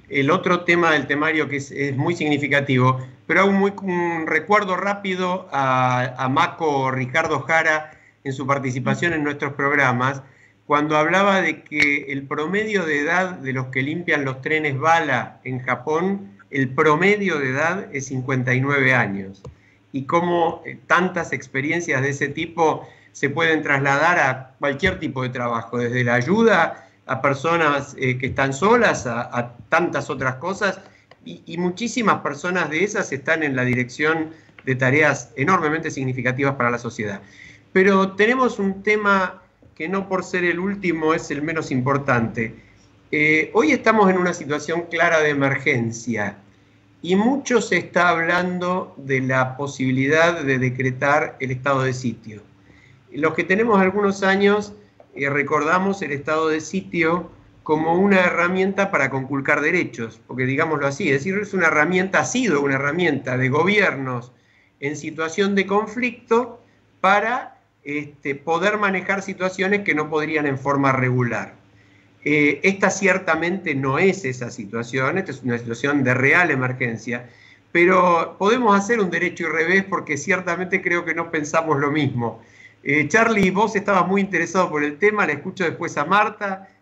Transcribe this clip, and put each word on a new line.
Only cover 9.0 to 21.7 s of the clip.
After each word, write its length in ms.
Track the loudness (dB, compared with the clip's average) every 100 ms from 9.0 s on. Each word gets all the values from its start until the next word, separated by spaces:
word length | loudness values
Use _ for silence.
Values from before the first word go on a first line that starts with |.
| 0
en 100 | 0
nuestros 300 | -2 -2 -6
programas, 680 | -2 0 2 2 2 0 -2 -12 _ _ _ 0
cuando 300 | 0 2 2
hablaba 440 | 2 4 4 2
de 220 | 0 -4
que 440 | -8 0 2 0 -4
el 160 | -8
promedio 600 | -6 -4 -2 -2 0 -2
de 160 | 0 0
edad 300 | 0 0 -2
de 220 | -4 -6
los 140 | -4 -4
que 160 | -4
limpian 420 | -2 -4 -2 -2
los 180 | -2 -4
trenes 360 | -2 0 0 0
bala 640 | 2 2 2 -2 -2 -10
en 160 | -8 -6
Japón, 720 | -4 -4 -2 0 0 -2 -8 -20 -8
el 180 | -2 -2
promedio 720 | 2 4 6 4 4 0 -2
de 120 | -2
edad 360 | 0 -2 -2 -6
es 120 | -8 -6
cincuenta 480 | -6 -2 -2 0
y 60 | 0
nueve 320 | 2 2 4
años, 500 | 2 0 -4 -8 -14 -20 -20 _ _ _
y 120 | -8
cómo, 580 | -2 0 2 2 0 -2 -12
eh, 120 | -18 0
tantas 460 | 2 2 -2 -6
experiencias 720 | -8 -6 -6 -2